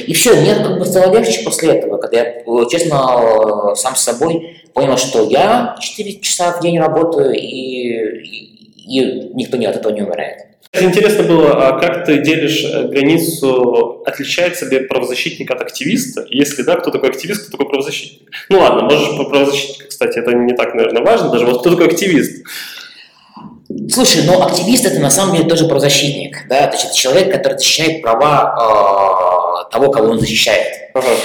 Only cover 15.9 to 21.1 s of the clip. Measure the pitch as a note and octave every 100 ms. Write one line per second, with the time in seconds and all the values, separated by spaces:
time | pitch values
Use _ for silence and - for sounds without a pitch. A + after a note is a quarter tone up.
15.9 | A3 - - - C3 C#3+ - B2 C3 C#3+
16.9 | - C3 - E3 G#3 - - C#3+ C#3 D3
17.9 | - - - _ - - F#3+ C#3+ A#2+ B2+
18.9 | D3+ D3 D3 C3+ C#3+ C#3 C#3 - - -
19.9 | - A#2+ B2 B2 B2 B2 B2 A2+ A2+ G#2+
20.9 | A2+ -